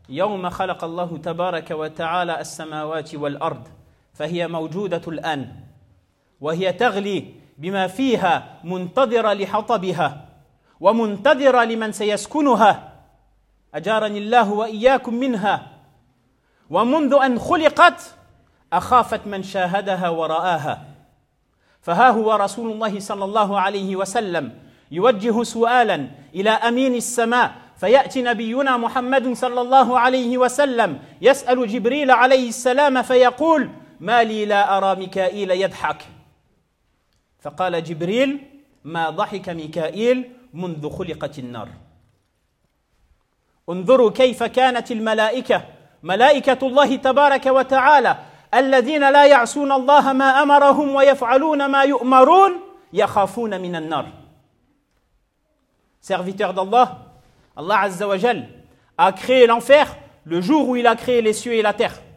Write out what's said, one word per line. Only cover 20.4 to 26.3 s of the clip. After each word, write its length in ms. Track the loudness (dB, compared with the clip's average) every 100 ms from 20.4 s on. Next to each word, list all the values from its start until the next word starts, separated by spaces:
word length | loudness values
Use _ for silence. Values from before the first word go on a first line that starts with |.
| -2 -4 -6 -10 -12 -20 _ _ _ _ _ _ _ _
فها 280 | -4 2 4
هو 260 | 4 0 0
رسول 360 | -2 -4 -10
الله 280 | -6 -6 -8
صلى 260 | -10 -8 -4
الله 340 | -2 0 0
عليه 360 | -2 -4 -6 -6
وسلم 640 | -4 -4 -4 -6 -6 -14 -20 _ _
يوجه 520 | 0 0 0 -2 -2
سؤالا 640 | -4 -2 0 2 2 -2 -6 -14 -14